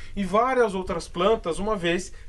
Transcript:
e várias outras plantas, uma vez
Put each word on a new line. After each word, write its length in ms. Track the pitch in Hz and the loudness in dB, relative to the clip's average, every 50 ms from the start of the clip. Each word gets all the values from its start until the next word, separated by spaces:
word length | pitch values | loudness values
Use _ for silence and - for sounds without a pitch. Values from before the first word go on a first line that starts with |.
| - - - | -10 -8 -6
e 80 | 202 196 | -4 -2
várias 500 | 175 185 220 240 262 262 254 233 214 180 | 2 2 4 4 4 4 4 2 2 2
outras 340 | 190 180 151 180 165 - | -4 -4 -4 -4 -4 -6
plantas, 520 | - - 175 180 208 226 214 - 175 - 170 | -6 -2 2 4 4 4 2 2 -4 -2 -2
uma 160 | 196 214 214 | 0 -2 -2
vez 380 | 190 165 170 170 190 185 - - - - | 0 0 0 0 0 -2 -6 -12 -12 -14